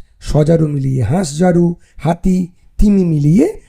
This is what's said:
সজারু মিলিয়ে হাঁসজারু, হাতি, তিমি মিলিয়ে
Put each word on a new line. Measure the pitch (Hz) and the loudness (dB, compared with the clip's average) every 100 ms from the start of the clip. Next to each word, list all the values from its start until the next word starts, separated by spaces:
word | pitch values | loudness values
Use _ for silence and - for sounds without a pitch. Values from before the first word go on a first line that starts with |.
| - _ | -18 _
সজারু | - 147 151 165 151 | -2 0 2 2 0
মিলিয়ে | 143 135 131 | -2 -4 -2
হাঁসজারু, | 107 175 156 147 180 175 170 175 _ - | -2 -2 -4 -2 0 2 0 -2 _ -8
হাতি, | 156 170 190 185 175 _ _ - | -4 -2 -2 -2 -4 _ _ 0
তিমি | 208 196 175 | 2 2 0
মিলিয়ে | 156 143 185 359 - | 0 2 2 2 -4